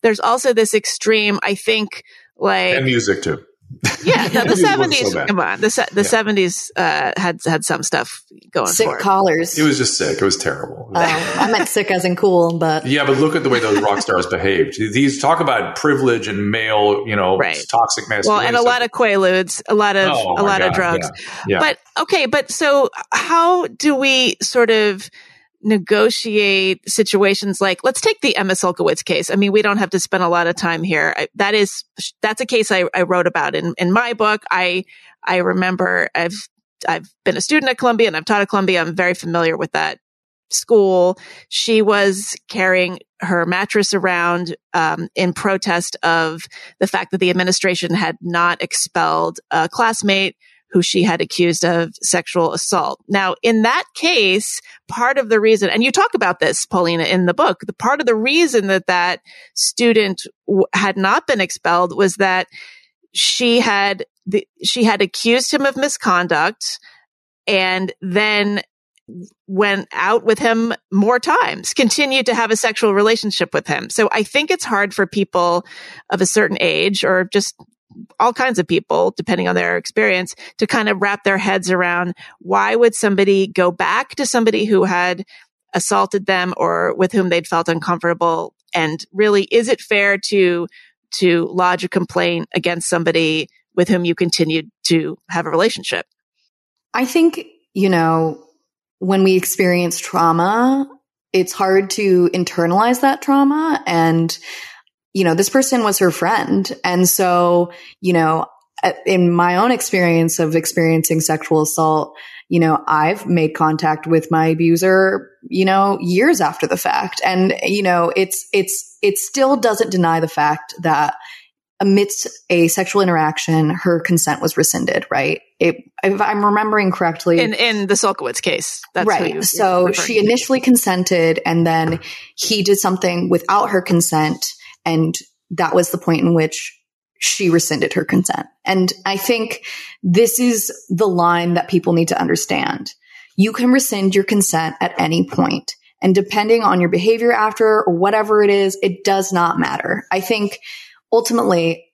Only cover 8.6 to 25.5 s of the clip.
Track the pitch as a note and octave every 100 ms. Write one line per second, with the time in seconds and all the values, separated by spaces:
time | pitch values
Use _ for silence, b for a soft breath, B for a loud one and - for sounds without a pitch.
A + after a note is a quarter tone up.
8.6 | A#2+ - A3 - G3 F#3+ G3 D#3+ E3 -
9.6 | D3+ B2+ B2 - E2+ - G2 F2 - C#2
10.6 | - - - F3 E3+ D#3+ D#3 D3+ G3+ A3
11.6 | - - G3 F#3 F3+ F3+ G3+ F3+ E3+ E3+
12.6 | D#3+ D#3 B2+ C#3+ C#3 C3+ D#3 D#3+ C#3 A#2+
13.6 | A2+ G2+ G#2 G2 - F#2 F2+ F2 F#2+ F#2+
14.6 | D#2 - A2 G#2+ C#3 - C#3+ E3 D#3 A#2+
15.6 | G2 - D3+ C#3 C3 A#2 G#2+ G2+ G#2 A2+
16.6 | A2 G#2+ G#2 G2+ - G#2 F#2 F#2+ G#2 D#2
17.6 | - A#2 A2 - - G#2+ D3 G#3 - A#3+
18.6 | A#3+ B3 A#3+ - A#3+ G3 F#3+ F#3 F#3 -
19.6 | - G#3 G#3 G3 F#3+ C3+ G2+ - G3+ F#3+
20.6 | F#3 F3 F3+ E2+ F3 - B B - F#3+
21.6 | D4+ - _ - - F#4+ C4+ D4 C4+ -
22.6 | D4+ C#4 C4 - - - - E4 E4+ F4+
23.6 | E4+ - D4 C#4 C4+ C4 B3+ - - B3+
24.6 | A#3 A3 G#3+ G3 - B B B B